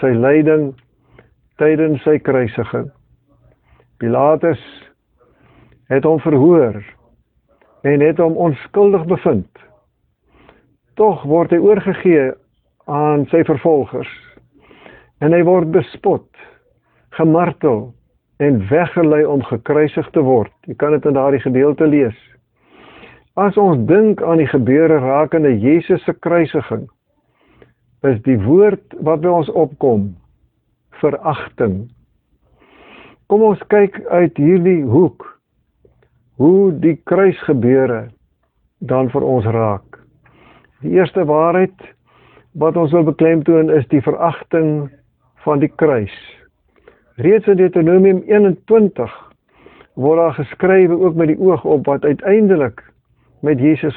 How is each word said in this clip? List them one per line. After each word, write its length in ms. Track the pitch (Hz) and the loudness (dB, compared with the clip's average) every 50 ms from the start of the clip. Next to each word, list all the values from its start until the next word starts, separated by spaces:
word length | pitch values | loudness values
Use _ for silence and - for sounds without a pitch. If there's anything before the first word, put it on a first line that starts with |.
| - | -2
sy 100 | 131 123 | 0 0
lyding 640 | 113 120 135 147 156 151 156 156 156 151 139 123 - _ _ _ _ _ _ _ _ _ _ _ _ _ _ _ - | 2 2 2 2 2 2 2 2 0 0 -4 -8 -12 _ _ _ _ _ _ _ _ _ _ _ _ _ _ _ -2
tydens 440 | 151 151 156 147 160 156 151 123 - | 0 0 0 0 0 -2 -2 -2 -2
sy 140 | 160 151 139 | -2 -2 0
kruisiging. 720 | - - 131 131 127 107 - - 113 - - 120 120 139 - _ _ _ _ _ _ _ _ _ _ _ _ _ _ _ _ _ _ _ _ - 120 | 0 -2 -2 -2 -2 -4 -6 -8 -8 -8 -8 -8 -10 -10 -16 _ _ _ _ _ _ _ _ _ _ _ _ _ _ _ _ _ _ _ _ -8 -6
Pilatus 580 | 117 117 127 135 147 160 151 - 170 151 - - - - - - _ _ _ _ _ _ _ _ _ _ _ _ _ _ _ _ _ _ _ _ - | -4 -2 0 0 0 0 0 0 -2 -4 -4 -8 -18 -20 -20 -20 _ _ _ _ _ _ _ _ _ _ _ _ _ _ _ _ _ _ _ _ -4
het 160 | 131 139 139 | -2 0 0
hom 160 | 156 160 151 | 0 0 0
verhoor 560 | - 165 156 131 135 170 175 165 131 113 101 104 95 - - _ _ _ _ _ _ _ _ _ _ _ _ _ _ _ _ _ - | 0 0 2 2 4 4 4 4 2 0 -2 -8 -14 -18 -20 _ _ _ _ _ _ _ _ _ _ _ _ _ _ _ _ _ -2
en 200 | 139 147 143 147 | 0 0 2 2
het 160 | 156 170 - | 2 2 0
hom 160 | 170 165 165 | 0 -2 -2
onskuldig 680 | - 175 170 139 - - - - 202 202 202 196 185 160 | -2 -2 -2 -4 -6 -8 -6 -2 0 2 2 2 0 -2
bevind. 440 | 170 180 - - 175 135 101 90 - _ _ _ _ _ _ _ _ _ _ _ _ _ _ _ _ _ _ _ _ _ _ _ _ _ _ _ _ _ - | -4 -4 -2 -2 -2 -2 -2 -4 -8 _ _ _ _ _ _ _ _ _ _ _ _ _ _ _ _ _ _ _ _ _ _ _ _ _ _ _ _ _ -2
Tog 240 | 214 214 175 143 - | 0 0 -2 -2 -4
word 300 | 143 151 170 170 170 170 | -2 0 0 0 0 0
hy 40 | 170 | 2
oorgegee 760 | - 202 214 196 - 190 180 - - 185 170 151 135 131 - - _ _ _ _ _ _ _ _ _ - | 2 2 2 2 0 -4 -6 -2 0 2 2 2 2 -2 -4 -10 _ _ _ _ _ _ _ _ _ -8
aan 360 | 147 147 151 151 151 147 139 - - | -6 -2 -2 0 0 -2 -2 0 0
sy 80 | 165 160 - | 0 0 0
vervolgers 640 | 156 131 - 170 156 143 123 - - 123 120 - - - - _ _ _ _ _ _ _ _ _ _ _ - - - - _ _ _ - | -2 -2 0 0 0 0 -2 -4 -8 -10 -12 -12 -16 -20 -20 _ _ _ _ _ _ _ _ _ _ _ -20 -20 -20 -20 _ _ _ -4
en 120 | 143 151 170 | -2 0 2
hy 80 | 175 175 | 2 2
word 260 | 170 185 180 165 160 160 | 2 2 0 0 0 0
bespot, 560 | 185 - - - - - 202 165 - - _ _ - - - _ _ _ _ _ _ _ _ _ _ _ _ - | -2 -2 -4 -8 -6 -4 -2 -2 -4 -6 _ _ -20 -20 -20 _ _ _ _ _ _ _ _ _ _ _ _ -6
gemartel 800 | - 160 165 156 170 175 170 - - - 151 117 107 117 123 - _ _ _ _ _ _ _ _ - 143 | -2 0 2 2 2 0 -2 -4 -4 -2 -2 -2 -2 -6 -10 -16 _ _ _ _ _ _ _ _ -4 -2
en 160 | 147 135 110 95 98 | 0 0 0 -2 -2
weggelei 520 | 135 165 180 - - 180 165 151 151 151 156 | -2 -2 -2 -2 -2 0 0 2 2 2 0
om 180 | 147 147 139 117 | 0 -2 -4 -4
gekruisig 600 | - 127 110 - - 147 151 151 143 - 165 147 - - | -6 -8 -8 -4 -2 0 0 0 0 -2 -6 -8 -4 -2
te 100 | 175 143 | -2 0
word. 280 | 131 131 117 104 - _ _ _ | 2 0 0 -2 -4 _ _ _
Jy 80 | - 123 110 | -18 -8 -6
kan 160 | 147 151 151 | -2 -2 -2
dit 100 | 143 - | 0 0
in 100 | 151 139 | -2 -2
daardie 260 | 135 131 139 139 131 - | 0 0 0 -2 -2 -2
gedeelte 440 | 139 127 127 139 147 147 - 160 | -2 -2 0 0 0 0 0 0
lees. 300 | 156 147 147 135 113 117 - _ _ _ _ _ _ _ _ _ _ _ - - - - - - - - _ _ _ _ - | 0 2 2 0 -2 -4 -8 _ _ _ _ _ _ _ _ _ _ _ -20 -20 -20 -20 -20 -20 -20 -20 _ _ _ _ -2
As 180 | 202 202 185 208 | -2 0 2 2
ons 220 | 202 190 160 127 110 | 2 2 2 0 0
dink 360 | - 165 208 220 214 202 - 165 | 2 2 4 4 2 0 -2 -2
aan 200 | 165 170 165 151 | 0 0 0 0
die 80 | 127 | 0
gebeure 500 | - 139 117 123 131 151 165 160 160 147 127 | 0 -2 0 2 2 2 4 2 2 0 0
rakende 520 | 131 135 143 156 147 - 165 151 143 123 104 | 0 0 0 0 0 0 0 0 0 0 0
Jesus 440 | 104 131 156 175 160 - - - - | 2 2 2 0 0 -2 -4 -4 -4
se 80 | - 170 | -6 -8
kruisiging, 720 | - - 170 170 175 160 139 - 156 - - 117 110 98 - _ _ _ _ _ _ _ _ _ _ _ _ _ _ _ _ _ _ _ _ _ _ - | -6 -4 -2 -2 0 0 -2 -4 -6 -6 -6 -8 -10 -10 -12 _ _ _ _ _ _ _ _ _ _ _ _ _ _ _ _ _ _ _ _ _ _ -2
is 160 | 139 127 107 110 | -2 -2 -2 -2
die 120 | 135 131 107 95 | -2 -2 0 0
woord 520 | 113 151 185 208 214 190 - - _ - - - | 2 4 4 4 4 2 -2 -8 _ -14 -6 -4
wat 160 | 156 165 151 160 | -2 -2 -2 0
by 80 | 180 175 | 0 0
ons 180 | 175 151 - | 0 -2 -2
opkom, 600 | - 180 160 135 - - - 135 117 104 98 98 87 - _ _ _ _ _ _ _ _ _ _ _ _ _ _ - - | -2 -2 -2 -2 -2 -2 -2 0 0 0 -2 -4 -8 -14 _ _ _ _ _ _ _ _ _ _ _ _ _ _ -8 -4
veragting. 840 | - 151 147 143 - 160 143 - - - - - 127 104 92 95 107 123 _ _ _ _ _ _ _ _ _ _ _ _ _ _ _ _ _ _ - - - - - - _ _ _ - | -4 -4 -4 -4 -6 -6 -6 -6 -8 -12 -8 -4 -4 -4 -4 -6 -10 -14 _ _ _ _ _ _ _ _ _ _ _ _ _ _ _ _ _ _ -20 -20 -20 -20 -20 -20 _ _ _ -2
Kom 120 | 202 214 220 | 0 2 2
ons 160 | 214 196 - - - 208 | 2 0 -2 -2 0 2
kyk 240 | 208 202 190 - - - - | 2 2 0 -2 -6 -8 -2
uit 280 | 170 175 175 160 - - | 0 0 0 0 0 0
hierdie 440 | 143 156 185 185 170 190 185 165 143 | 2 2 2 2 2 2 0 0 0
hoek 400 | 120 110 156 180 - - - - - - _ _ _ _ _ _ _ _ _ _ _ _ _ _ _ _ _ _ _ _ - | 0 2 2 2 0 -2 -6 -18 -20 -20 _ _ _ _ _ _ _ _ _ _ _ _ _ _ _ _ _ _ _ _ 0
hoe 360 | 127 156 185 190 202 190 160 131 135 | 2 4 4 4 2 2 0 0 -2
die 140 | 165 156 - _ - | -2 -2 -2 _ -2
kruisgebeure 1000 | 175 185 196 190 - - - - 147 127 110 120 131 135 131 127 120 110 113 117 - _ _ _ _ _ _ _ _ _ _ _ _ _ - | 0 2 2 2 0 -2 -2 -2 -2 0 2 2 2 2 2 0 -2 -6 -10 -12 -18 _ _ _ _ _ _ _ _ _ _ _ _ _ -8
dan 260 | 127 127 131 131 123 | -4 -2 -2 -2 -2
vir 140 | - 139 131 | -2 -4 -2
ons 220 | 135 131 123 98 | -2 -2 -2 -2
raak. 540 | 113 113 113 113 107 101 95 - _ - - _ _ _ _ _ _ _ _ _ _ _ _ _ _ _ _ 135 | -2 -2 -2 -2 -4 -4 -6 -10 _ -20 -20 _ _ _ _ _ _ _ _ _ _ _ _ _ _ _ _ -8
Die 140 | 156 - 277 | -2 0 0
eerste 260 | 175 147 - 196 175 | 0 0 -2 -4 -2
waarheid 500 | 147 151 151 160 170 165 185 185 185 - - - - - _ _ _ _ _ _ _ _ _ _ _ - 147 | 0 0 0 0 0 0 0 -2 -2 -4 -10 -20 -20 -20 _ _ _ _ _ _ _ _ _ _ _ -8 -4
wat 160 | 147 165 156 170 | -2 -2 0 0
ons 140 | 170 143 160 | 0 0 0
wil 120 | 175 156 | 0 0
beklemtoon, 640 | 156 151 - 160 165 165 165 147 - 165 160 160 156 156 | 0 0 0 0 2 2 0 2 2 2 2 2 2 0
is 140 | 151 123 - | 0 0 0
die 120 | - 143 - | -2 -2 0
veragting 840 | 156 147 - - 135 127 - - - - 165 160 156 151 151 143 135 - _ _ _ _ _ _ _ _ _ - | -2 -2 -2 -2 -4 -4 -6 -8 -6 -4 -2 -2 -2 -2 -4 -6 -10 -14 _ _ _ _ _ _ _ _ _ -4
van 160 | 151 151 139 147 | -4 -2 0 -2
die 80 | 147 | -4
kruis. 440 | - - 165 151 135 117 104 95 - - - - - _ _ _ _ _ _ _ _ _ _ _ _ _ _ _ _ | -2 -2 0 0 0 0 -4 -6 -10 -16 -20 -20 -20 _ _ _ _ _ _ _ _ _ _ _ _ _ _ _ _
Reeds 300 | - 123 170 214 220 214 | -2 0 2 2 2 2
in 100 | 208 202 | 2 2
Deuteronomium 680 | 180 185 180 180 180 165 165 180 185 190 196 190 185 - | 2 2 2 2 0 2 2 4 4 4 4 2 2 0
eenentwintig 840 | - 208 208 202 196 175 - _ - 220 226 214 190 - - 120 104 - - - - _ _ _ _ _ _ - - - - _ _ _ | 0 2 2 4 2 0 -2 _ 0 2 4 4 2 0 -4 -10 -10 -12 -18 -20 -20 _ _ _ _ _ _ -20 -20 -20 -20 _ _ _
word 240 | - 127 147 160 165 | -2 0 0 2 2
daar 140 | 170 165 123 | 2 0 -2
geskrywe, 640 | - 143 - - - - 185 190 190 185 170 175 170 | -4 -8 -10 -6 -2 0 2 4 4 4 4 2 2
ook 160 | 190 180 160 | 0 0 0
met 140 | 165 165 151 | 0 0 0
die 80 | 156 - | 0 0
oog 260 | 185 185 175 147 - | 2 0 0 0 0
op 220 | 156 156 139 120 | 0 0 0 0
wat 180 | 143 139 139 - | -2 -2 -2 -2
uiteindelik 800 | 151 143 - - 196 202 220 214 190 190 160 139 120 - - - _ _ _ _ _ _ _ _ _ _ _ - | -2 -4 -2 -2 0 2 2 4 2 2 0 0 -4 -6 -10 -20 _ _ _ _ _ _ _ _ _ _ _ -4
met 140 | 147 151 123 131 | -2 -2 0 2
Jesus 340 | 151 160 - - 151 123 | 2 0 0 -2 -6 -6